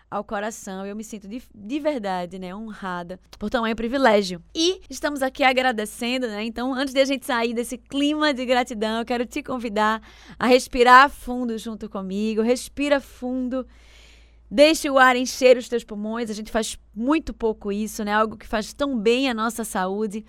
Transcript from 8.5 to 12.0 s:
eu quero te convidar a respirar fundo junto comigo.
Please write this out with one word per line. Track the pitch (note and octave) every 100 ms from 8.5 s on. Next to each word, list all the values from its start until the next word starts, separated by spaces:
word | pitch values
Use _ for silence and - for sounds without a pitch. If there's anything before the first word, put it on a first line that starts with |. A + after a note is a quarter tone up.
| B3 B3+ G#3+ A3 A3+
eu | A#3
quero | B3
te | A#3 D4
convidar | C#4 B3+ A3+ G#3 G#3+ A3 - - - -
a | A#3+
respirar | B3+ - B3+ A#3+ B3+ C#4
fundo | - B3 B3 A#3+ A3
junto | A3+ G#3 G#3+
comigo. | G3+